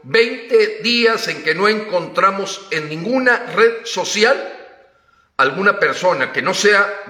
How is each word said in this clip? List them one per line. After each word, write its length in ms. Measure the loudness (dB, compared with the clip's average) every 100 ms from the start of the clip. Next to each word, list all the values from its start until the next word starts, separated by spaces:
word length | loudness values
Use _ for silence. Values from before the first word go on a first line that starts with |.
veinte 760 | -2 2 2 0 0 2 2 0
días 460 | -2 2 2 0 -4
en 140 | -6
que 120 | -2
no 140 | 0 2
encontramos 1000 | 0 -2 -4 -4 0 0 0 -6 -8 -6
en 180 | -6 -6
ninguna 640 | -8 -2 0 2 0 -2
red 300 | 2 2 2
social 760 | -8 -6 -4 0 2 0 -4 -14 -20 -20 _ _ _ _ _ 0
alguna 420 | 0 2 0 2
persona 500 | 0 0 0 0 -2
que 120 | -2
no 120 | -2
sea 500 | 2 4 4 2 -2